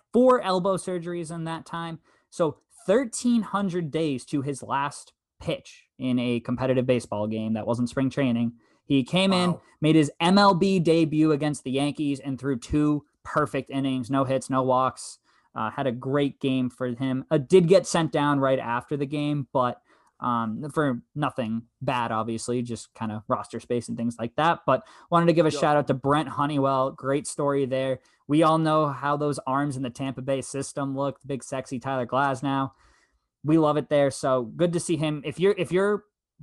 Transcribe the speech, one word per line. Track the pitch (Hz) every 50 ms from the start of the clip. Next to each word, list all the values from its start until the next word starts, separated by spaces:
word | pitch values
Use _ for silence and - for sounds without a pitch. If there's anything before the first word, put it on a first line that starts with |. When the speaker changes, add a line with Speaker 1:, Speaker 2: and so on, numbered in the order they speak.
| _ _
Speaker 1:
four | - 233 254 254 247 247
elbow | - 190 185 185 175 196 190
surgeries | 175 - 190 180 175 165 175 175 175 165 151 170
in | 165 160
that | 160 165 160 -
time. | - - 165 165 165 165 - _ _ _ _ _ _
So | - - 175 151 151 _ _ _ _ - -
thirteen | - 196 254 277 226 - - - 247 240 226 190
hundred | - - 202 202 190 165 180 170 143
days | 127 156 165 151 135 120 -
to | - - 143
his | 131 147 139 - 117
last | 104 123 139 139 143 - - - - _ _ _ _ _ -
pitch | - 170 156 - - - - - _ _ _ -
in | 127 127 123
a | 123 123 123 120 117
competitive | - - 127 120 131 131 127 131 123
baseball | 127 127 120 - - 107 104 107
game | 110 110 110 110 110 110
that | 110 107
wasn't | 107 120 120 120 117
spring | - 139 135 131
training. | - 151 139 127 117 117 120 117 - _ _ _ _ _ _
He | - 143 135 123
came | - - 185 190 196 190
in, | 180 180 175 170
Speaker 2:
Wow. | - _ _ _ -
Speaker 1:
made | 151 156 160
his | 160 151 147 - -
M | 165 180 190 202
L | 202 202 190
B | 160 196 196 190 185
debut | 151 170 160 165 165 151 156 156 156 156
against | 151 139 151 147 147 - -
the | 135
Yankees, | 127 135 143 147 139 - 151 143 139 135
and | - 139 135 123
threw | 131 139 135
two | 117 - - - 151 151 151 147 143 - _ _ _ -
perfect | - - 156 147 - - 135 127 -
innings, | 131 135 135 135 131 131 120 104
no | 139 135 135
hits, | 127 135 131 - -
no | 135 131 131
walks. | 131 127 127 131 127 - - - - - _ _ _ _ _ _ _ -
Uh, | 123 113 110
had | - 139 139
a | 131
great | 117 127 127 135 139 143 143 139 - -
game | - 135 131 131 127 123
for | - - 131
him. | 127 120 117 135 131 131 131 - -
Uh, | 160
did | 156 127 - 180 190 175
get | 160 190 180 180
sent | - - 175 160 156
down | - 151 143 147 143 139
right | 135 131 135
after | 131 117 113 120 123 - - 151
the | 139 147
game, | 135 147 151 147 147 147 147 123 _
but, | - 131 123 123 123 - _ _ _ _ _ _ _ -
um, | - 127 120 117 113 110 107 117 147 147 -
for | 165 151 139 123 120 - _ -
nothing | 147 147 127 - - 117 110 113 113 117 _ _ -
bad, | 127 139 131 120 117 113
obviously, | 113 110 110 117 113 110 - - 120 127
just | 123 117 113 - - _ _
kinda | - 117 110 107 107 -
roster | - 127 101 104 - - 113
space | - - 123 120 117 -
and | 117
things | 120 117 120 117
like | - 117 120 -
that. | - 151 170 160 - -
But | - 131 - - - - - - -
wanted | 170 170 170
to | 170 165
give | 165 160
a | 156
Speaker 2:
Yep. | 151 147
Speaker 1:
shout | 170 151 147
out | 147 139
to | - -
Brent | 127 - 139 143 151 156 135
Honeywell. | - 143 143 143 151 139 135 135 135 131 131 135
Great | - - - 131 139 151 -
story | - - - 147 143 139 143 139
there. | 120 131 131 131 135 127 - _ _ _ _ _ -
We | 143 156 165
all | 156 160 160
know | 160 156 156 156 156
how | 143 139 123 139 143 147
those | 147 147 147 139 -
arms | - 131 131 139 143 147 131
in | 131 135
the | 120
Tampa | 117 - 139 135 123 131
Bay | 131 139 135 135
system | 123 - - 139 135 - - 147 139 139 135
look. | 135 139 139 131 _
The | -
big, | 135 143 120 -
sexy | - 139 131 127 - 139 123
Tyler | - 135 135 131 120
Glasnow. | 113 127 131 143 139 131 120 143 139 135 139 135 127 _ _ _ _ _ _ _ _ _ _ _ _ _ _ -
We | 147 156
love | 165 156 147 151
it | 151 127 -
there. | 151 143 143 139
So | - - - 135 131 127 120 110 -
good | 143 170 175
to | 165 170
see | - - 170
him. | 143 156 151 151 147 127
If | 156 -
you're, | - 180 196 208
if | 190 165 -
you're | 165 185 196 208 208 202 - _ _ _ _ _ _ _